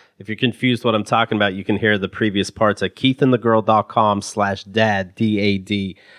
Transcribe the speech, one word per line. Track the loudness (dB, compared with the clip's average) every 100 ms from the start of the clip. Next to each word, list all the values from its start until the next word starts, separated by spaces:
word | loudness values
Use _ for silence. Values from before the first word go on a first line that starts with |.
| _ -20
If | -12
you're | -4
confused | -4 -2 -2 0
what | 0 -2
I'm | 0
talking | 0 0 0
about, | 0
you | -2
can | -2 0
hear | 0 0
the | -2
previous | -2 -2 0 -4
parts | 0 0 0
at | -4 0
keithandthegirl | 0 2 2 2 2 2 4
dot | 2 2
com | 0 2 0
slash | -4 -4 -2 -4 -6
dad, | 0 0 0 -4 -2
D | -2 0
A | 0 -2
D. | -2 -4 -4 -10 -20